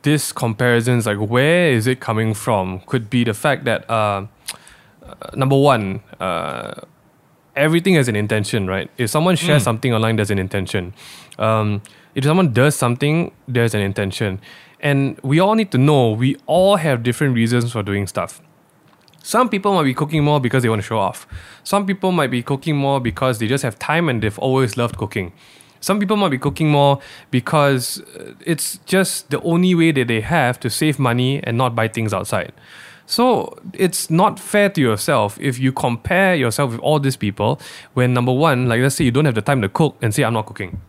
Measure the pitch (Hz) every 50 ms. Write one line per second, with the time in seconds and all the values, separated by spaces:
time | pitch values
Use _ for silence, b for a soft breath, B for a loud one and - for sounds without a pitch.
0 | - 143 151 147 - - - - 127 117 110 - 127 123 120 117 113 127 123 120
1 | 110 110 104 101 107 104 117 123 135 151 170 180 175 160 127 113 107 127 127 123
2 | - - 113 107 110 110 107 104 - 127 113 101 92 92 92 92 - - - 127
3 | 110 104 117 123 120 113 104 - - 156 135 - 135 120 110 - - - 113 110
4 | 107 104 101 98 98 110 _ _ B B B B B B B B B B B B
5 | - - - _ - - - - 135 135 139 139 139 143 131 110 101 95 95 -
6 | - _ - _ 92 92 87 82 85 73 - 58 - - - - - _ _ _
7 | _ _ _ _ _ _ _ _ _ _ _ 139 147 156 160 170 170 196 185 156
8 | 131 120 110 104 104 104 110 107 101 - - 110 98 92 92 95 - - _ -
9 | 123 107 - 151 165 185 185 - - 165 151 147 104 123 113 110 - 127 117 110
10 | 110 113 113 107 104 101 104 98 92 92 - 101 92 - - 101 90 90 98 B
11 | B B B B B B B - 107 110 110 110 107 104 104 101 B B B B
12 | B B B 135 131 147 160 185 185 151 110 117 131 151 147 - 131 120 120 120
13 | 139 147 151 170 175 - _ _ _ - 123 120 117 117 - 104 101 98 98 -
14 | 101 98 92 - 117 101 92 98 B B B B B B B B - 147 143 139
15 | 139 135 - - - 131 143 160 190 202 220 220 220 190 - 123 131 147 151 135
16 | 123 113 107 110 127 131 139 - _ - 151 175 185 196 202 190 160 156 135 120
17 | 113 123 117 - 151 139 123 113 117 113 123 123 117 120 117 113 98 101 98 101
18 | 98 90 - 101 87 85 - - _ _ _ _ _ _ _ _ _ _ _ _
19 | _ _ _ _ - - - 226 254 240 220 196 190 202 196 175 151 135 127 -
20 | 156 147 156 156 147 147 147 147 127 120 - 131 123 113 110 104 101 - 113 110
21 | 98 90 - - - B B B B B B B B - 190 202 202 190 196 196
22 | - 190 180 170 143 123 123 123 117 - 143 135 - 160 151 143 139 139 139 135
23 | 123 117 92 - 135 131 123 107 117 107 131 139 - 123 92 _ - - 151 165
24 | 175 156 123 110 101 107 104 - - 135 131 131 131 113 - 120 120 117 - 95
25 | 107 98 - 107 92 87 - B B B B B B B B B - - 196 214
26 | 208 185 214 208 202 170 135 131 - 151 - - 160 151 147 143 143 139 139 139
27 | B B B B B B - 127 117 - - 151 143 143 139 127 120 - - -
28 | - - - - - - - _ - - 165 147 - - - - _ - 180 190
29 | 185 - - - - _ 139 147 - 175 165 175 180 185 180 165 160 165 151 135
30 | 123 117 117 110 107 - 165 165 131 123 123 - - 120 - - 156 156 143 143
31 | 135 123 117 123 127 131 135 147 - - 117 117 131 123 117 117 113 113 - 117
32 | 113 107 101 95 101 - - 95 80 - _ B B B B B B B B B
33 | B - - 214 240 262 233 135 87 - - - - 185 - - 190 175 - -
34 | - - 160 170 196 208 - - - - - 208 202 196 - 165 135 117 107 101
35 | - - 147 117 107 101 - - - 139 123 123 135 131 131 - - 131 120 110
36 | - - 180 180 196 190 180 151 123 117 110 - 143 127 113 123 - - 151 151
37 | 139 135 131 - - 101 95 - 101 117 143 B B B B B B B _ 127
38 | 127 123 123 123 120 127 127 131 156 165 135 123 127 123 117 117 127 139 - -
39 | 165 123 117 139 156 143 117 110 104 - 143 127 101 95 - - 160 139 - -
40 | - 117 107 147 135 110 117 110 107 - 104 - 101 90 - - -